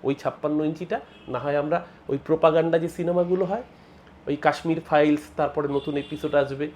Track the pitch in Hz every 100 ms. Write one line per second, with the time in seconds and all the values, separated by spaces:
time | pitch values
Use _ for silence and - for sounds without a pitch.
0 | 131 139 143 - 151 151 151 160 175 233
1 | - - - 123 143 147 147 175 - -
2 | - 139 - 156 170 160 165 165 165 -
3 | 170 175 175 185 180 214 254 - - -
4 | - - - 147 151 143 175 165 - 151
5 | 151 151 - - 143 - 143 143 143 143
6 | 139 151 147 143 135 135 151